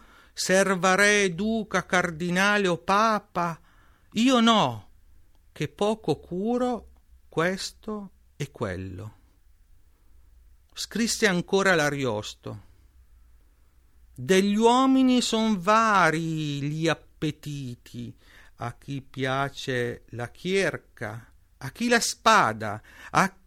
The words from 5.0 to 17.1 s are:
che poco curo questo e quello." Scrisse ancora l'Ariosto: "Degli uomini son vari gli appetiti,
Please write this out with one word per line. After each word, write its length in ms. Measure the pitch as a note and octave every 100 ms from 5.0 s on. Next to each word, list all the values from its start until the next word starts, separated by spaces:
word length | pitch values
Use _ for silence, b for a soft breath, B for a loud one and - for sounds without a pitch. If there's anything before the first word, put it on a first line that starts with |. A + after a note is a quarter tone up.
| - - - _ _
che 160 | - D3+
poco 520 | - G#3 A3 - C#3
curo 680 | - F3+ G#3+ B3 B3 A#3+ - - _ - -
questo 800 | D#3 F3 F#3+ - - - G#3 F#3+ _ _ -
e 140 | -
quello." 680 | - G#2 F2+ F#2+ F#2 G#2+ - _ _ _ _ _ - _ _ _ - - - - _ _
Scrisse 540 | - - G3+ A#3 - G#3
ancora 480 | F3 - G3 F#3+ E3
l'Ariosto: 880 | D3 C#3+ B2+ G#2 - - A#2 A2 - _ _ _ _ - _ - _ _ _ _ _ _ - -
"Degli 400 | B2+ F#3+ G3+ G#3
uomini 680 | A3+ B3 C4 C4 B3+ B3
son 400 | - A3 A3 G3+
vari 1000 | F3+ A3 A3+ G3 D#3+ D#3 E3 D#3 D3 C#3+
gli 280 | C#3+ D#3 D#3+
appetiti, 1300 | D3+ -